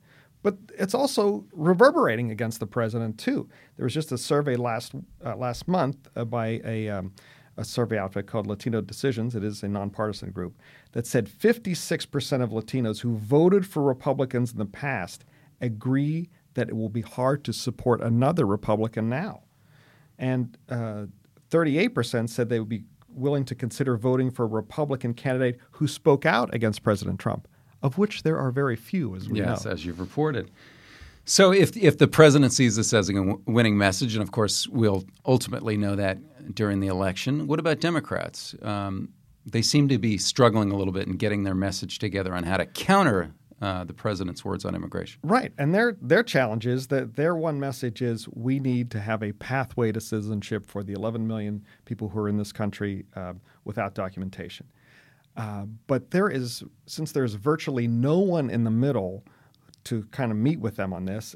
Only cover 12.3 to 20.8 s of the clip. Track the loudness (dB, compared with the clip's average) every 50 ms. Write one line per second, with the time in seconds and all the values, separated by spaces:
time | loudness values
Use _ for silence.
12.3 | -2 0 0 -2 -2 -6 -6 -4 -2 -2 0 -2 -2 -2 -2 -4 -4 -4 0 4
13.3 | 4 6 6 6 6 4 2 0 -2 0 2 2 0 0 0 -2 0 0 -2 -2
14.3 | 0 -2 -2 -2 -2 -6 -6 -6 -8 -8 -6 -4 -4 -4 -6 -8 -10 -18 -20 _
15.3 | _ _ -20 -20 _ _ -6 -6 -6 -4 -2 0 0 2 2 0 -2 -4 -6 -8
16.3 | _ _ _ _ _ -4 -4 -2 -2 -4 -4 -4 -4 -6 -6 -6 -6 -2 0 0
17.3 | 0 0 -2 -6 -6 -4 -6 -6 -8 -2 2 2 2 2 2 0 2 4 4 2
18.3 | 2 2 2 2 0 0 0 0 0 0 0 -2 -2 -4 -4 -2 -2 -4 -6 -8
19.3 | -10 -14 _ _ _ _ _ _ _ -20 _ _ _ _ _ _ _ -6 -2 -2
20.3 | 0 0 -2 -4 -8 _ _ -8 -6 -4